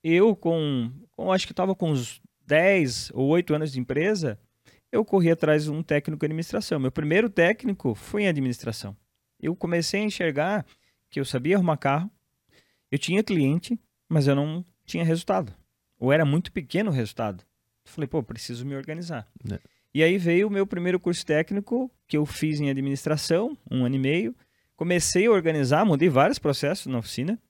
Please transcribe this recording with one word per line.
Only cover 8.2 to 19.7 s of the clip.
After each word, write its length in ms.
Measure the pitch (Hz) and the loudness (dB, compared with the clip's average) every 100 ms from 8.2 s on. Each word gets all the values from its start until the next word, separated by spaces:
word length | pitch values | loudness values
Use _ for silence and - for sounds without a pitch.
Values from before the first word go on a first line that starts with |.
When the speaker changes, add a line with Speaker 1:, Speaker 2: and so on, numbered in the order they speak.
Speaker 1:
em 40 | 202 | 0
administração. 680 | 151 131 117 - 110 101 101 _ _ _ _ | 0 -2 -4 -8 -8 -12 -16 _ _ _ _
Eu 140 | - 175 | -6 -4
comecei 460 | 170 170 165 196 | -2 -2 0 -2
a 20 | |
enxergar 600 | 214 - 170 139 170 208 - _ _ _ _ | -2 -2 -2 0 -2 -2 -6 _ _ _ _
que 100 | - | -6
eu 60 | 135 | -4
sabia 300 | 127 135 196 | -2 0 2
arrumar 200 | 180 147 | 2 0
carro, 340 | 139 143 190 _ _ _ _ _ _ _ _ | 0 0 -2 _ _ _ _ _ _ _ _
eu 80 | 143 | -6
tinha 240 | - 190 | 0 0
cliente, 540 | 214 185 135 160 - 240 _ _ _ | 2 2 2 0 -2 -8 _ _ _
mas 200 | 160 139 | 2 4
eu 80 | 139 | 2
não 280 | 147 165 175 _ - | 0 -6 -12 _ -10
tinha 180 | 170 | -4
resultado. 480 | 165 165 - 196 117 - _ _ _ _ | -2 -2 0 -2 -2 -14 _ _ _ _
Ou 140 | 123 | 2
era 120 | 151 147 | 2 4
muito 260 | 147 - | 0 -2
pequeno 400 | - 143 180 214 | -10 -4 -2 0
o 20 | |
resultado. 480 | 135 110 - 110 90 _ _ _ _ _ | -2 -4 -4 -6 -8 _ _ _ _ _
Falei, 200 | - 143 | -10 -6
pô, 140 | 165 | -6
preciso 440 | 120 113 - 120 131 | -6 -12 -12 -10 -10
me 100 | 139 | -10
organizar. 500 | 139 156 170 139 - - - | -10 -12 -10 -12 -12 -14 -10
Speaker 2:
É. 80 | 95 _ | -10 _